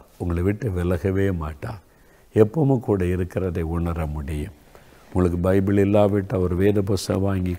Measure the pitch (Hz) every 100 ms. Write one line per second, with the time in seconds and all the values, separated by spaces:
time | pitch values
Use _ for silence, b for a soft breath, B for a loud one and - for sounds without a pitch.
0 | - _ 87 87 92 107 120 90 87 90
1 | 95 95 98 90 78 78 113 110 - b
2 | b b b 107 107 165 135 131 110 101
3 | 87 90 87 - 92 85 80 85 85 80
4 | 76 76 69 76 73 - B B B B
5 | B 92 90 87 92 98 98 101 98 104
6 | 104 101 95 95 90 87 101 104 98 98
7 | - 98 98 95 90